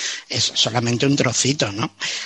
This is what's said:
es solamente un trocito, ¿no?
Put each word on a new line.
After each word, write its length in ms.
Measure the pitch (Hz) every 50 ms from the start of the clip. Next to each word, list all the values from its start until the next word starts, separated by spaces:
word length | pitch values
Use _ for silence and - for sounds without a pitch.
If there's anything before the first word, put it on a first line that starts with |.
| - - - - -
es 160 | - 131 123 -
solamente 600 | - - - - 117 110 123 117 117 120 117 139
un 100 | 139 143
trocito, 560 | 139 127 127 113 - - 127 143 - 139 110
¿no? 220 | 98 104 131 - - - - - - - -